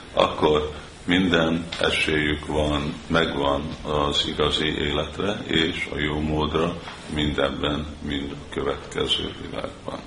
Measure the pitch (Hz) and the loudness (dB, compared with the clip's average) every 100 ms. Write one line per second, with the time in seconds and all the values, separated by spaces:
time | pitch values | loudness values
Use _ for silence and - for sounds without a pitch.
0 | - - 87 - 78 76 - - - - | -2 2 2 4 4 4 2 -8 -14 -8
1 | - 90 95 82 80 82 85 - 80 - | 2 4 6 6 4 0 -2 0 0 2
2 | - 78 76 76 - 73 76 73 73 - | 2 2 2 0 -2 0 2 0 -2 -6
3 | - 82 82 73 69 71 76 78 76 73 | 0 2 4 2 2 0 -2 -6 -2 2
4 | 71 69 85 76 73 - 78 - 73 71 | 2 2 0 0 2 2 0 0 0 0
5 | 78 - 98 104 - 80 82 - - 71 | -4 -4 -4 -4 0 2 2 0 -6 -2
6 | 73 76 76 76 76 78 85 85 - - | -2 0 0 2 2 2 0 -2 -10 -12
7 | - 76 76 69 69 69 73 73 76 - | -6 -2 0 2 0 0 -2 -2 -4 -8
8 | 76 71 71 73 - - 69 71 - - | -6 -4 -6 -8 -8 -4 -2 -4 -6 -4
9 | - - - - - - - - - - | -2 -2 -4 -8 -10 -8 -8 -8 -10 -10